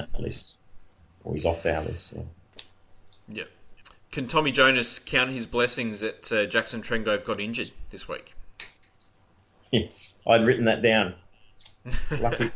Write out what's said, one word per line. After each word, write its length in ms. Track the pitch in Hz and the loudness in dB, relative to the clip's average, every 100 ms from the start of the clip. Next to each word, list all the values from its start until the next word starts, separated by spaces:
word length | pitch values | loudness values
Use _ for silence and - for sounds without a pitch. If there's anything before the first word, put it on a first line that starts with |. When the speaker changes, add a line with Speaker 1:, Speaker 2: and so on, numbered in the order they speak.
| - | -2
Speaker 1:
that 80 | - | -2
list. 360 | - - - - - - - _ - _ | -2 -4 -6 -12 -18 -18 -18 _ -20 _
Or 80 | - | -8
he's 120 | 76 82 | -2 0
off 180 | 82 | 0
our 180 | 85 78 | 0 0
list, 300 | 82 85 - 82 | -2 -6 -8 -10
yeah. 60 | 82 - - - - _ - - - - - | -12 -16 -20 -20 -20 _ -20 -20 -20 -20 -16
Speaker 2:
Yeah. 160 | 104 82 - - - - - - | -14 -14 -16 -20 -20 -20 -20 -12
Can 160 | 151 123 | -8 0
Tommy 220 | 165 151 | 2 2
Jonas 480 | 127 131 127 117 - | 6 6 6 0 -4
count 320 | - 135 127 | -2 0 0
his 160 | 131 110 | -2 -4
blessings 540 | 120 120 - 117 104 | 0 0 0 -4 -4
that, 300 | 110 - - | -6 -6 -2
uh, 140 | 110 101 | 0 2
Jackson 360 | 113 104 117 | 0 -2 -6
Trengove 420 | - 110 107 104 | -2 -2 0 0
got 160 | 104 101 | -2 -4
injured 300 | 107 117 - - - | -4 -6 -8 -10 -12
this 180 | 95 - | -12 -10
week? 260 | 69 - - - - - - - _ _ _ _ _ _ _ - | -10 -12 -14 -14 -12 -14 -14 -20 _ _ _ _ _ _ _ 0
Speaker 1:
Yes, 440 | 120 - - - - - | 0 0 -6 -8 -6 4
I'd 180 | 117 110 | 6 6
written 180 | 123 113 | 4 4
that 160 | - | 4
down. 320 | 117 110 92 - - - - - - | 4 4 2 -4 -18 -20 -20 -20 -20
Speaker 2:
<laughs> 420 | - 120 - - 147 | -18 0 2 2 2
Speaker 1:
Lucky, 300 | 117 120 113 | 0 0 -2